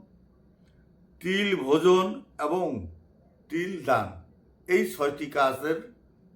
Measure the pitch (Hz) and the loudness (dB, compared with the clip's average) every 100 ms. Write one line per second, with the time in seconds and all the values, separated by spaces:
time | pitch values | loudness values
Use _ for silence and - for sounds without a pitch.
0 | - _ _ _ _ _ _ _ _ _ | -16 _ _ _ _ _ _ _ _ _
1 | _ _ 175 196 202 180 135 156 175 185 | _ _ -4 -2 0 0 2 4 6 6
2 | 190 214 - - 151 180 165 113 85 - | 4 -4 -12 -8 -4 -2 -2 -6 -10 -16
3 | - _ _ _ - 165 185 180 139 117 | -20 _ _ _ -8 -6 -6 -4 0 0
4 | 95 90 - _ _ _ - 185 - - | 0 -10 -20 _ _ _ 0 2 2 -2
5 | 143 147 147 143 135 127 151 160 - - | -2 -2 -4 0 2 0 -2 -4 -6 -20
6 | _ _ - | _ _ -20